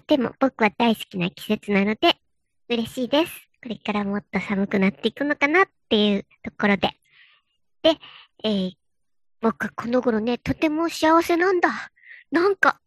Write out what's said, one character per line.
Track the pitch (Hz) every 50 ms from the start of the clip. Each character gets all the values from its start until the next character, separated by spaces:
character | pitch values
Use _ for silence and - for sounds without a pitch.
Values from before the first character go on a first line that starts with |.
| -
で | - 302 269
も | 226 - - -
僕 | 269 262 - - 226
は | 202
大 | - - 240 233 220
好 | - - -
き | -
な | 185 170 175
季 | - - -
節 | - 214 214 - -
な | 208 196 196
の | 208 220
で、 | - - 339 - - _ _ _ _ _ _ _ _ _ -
嬉 | 240 226 226
し | - - 262 254
い |
で | 226 - 294 339
す。 | 339 - - - _ _ _ -
こ | 233
れ | 208
か | - - - 202
ら | 208 202
も | 202 202
っ | 208 - _
と | - 190
寒 | - - 214 190 196
く | 196 -
な | 196 190 196
っ |
て | - - -
い | 220
く | - - 277
の | 294 294
か | - 285
な | 285 311 370 392
っ | - _ _ _ -
て | 247 208 214
い | 208 202
う | 202 - _ _ _ -
と | -
こ | - - -
ろ | 202 202
で。 | 180 - - - _ _ _ _ - - _ _ _ _ _ _ _ _ _ _ _
で、 | - 320 311 - - - - - - _ _ - -
え | 220
ー、 | 208 196 190 185 - _ _ _ _ _ _ _ _ _ _ _ _ _
僕 | - 226 - - -
は | 208 -
こ | - -
の | 226 240 254 247
頃 | 247 220 214
ね、 | 214 240 240
と | - - - 269
て | - 320 311
も | 302 311 339
幸 | 330 - - 320 311 330 339 330
せ | - 349
な | 330 349 392
ん | 381 349
だ。 | 359 311 220 208 - - _ _ - - - - - _
な | - 330 349
ん | 403 392
か、 | - - - - _ _